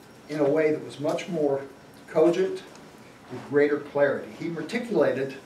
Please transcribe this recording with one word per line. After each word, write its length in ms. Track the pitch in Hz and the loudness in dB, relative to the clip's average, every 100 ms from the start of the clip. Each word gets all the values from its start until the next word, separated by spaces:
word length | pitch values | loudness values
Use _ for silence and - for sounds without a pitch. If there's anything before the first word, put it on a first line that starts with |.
| - - - | -20 -20 -10
in 120 | 151 | 0
a 80 | 139 | 2
way 220 | 151 156 | 4 2
that 140 | 147 | 0
was 160 | 127 135 | -4 -6
much 280 | 147 175 - | -4 -4 -4
more 320 | 165 147 135 - - - - - | 0 0 0 -4 -16 -20 -20 -4
cogent, 540 | 165 165 175 190 - - - - - - - - | 4 4 4 0 -2 -12 -20 -20 -20 -20 -20 -14
with 160 | 123 107 | -14 -2
greater 300 | 143 147 147 | 2 4 2
clarity. 500 | - 143 143 - - - | -4 0 2 0 -6 -8
He 100 | 165 | -8
reticulated 840 | 165 - 226 - 160 139 131 135 - | -6 -6 -6 -2 2 2 0 -4 -8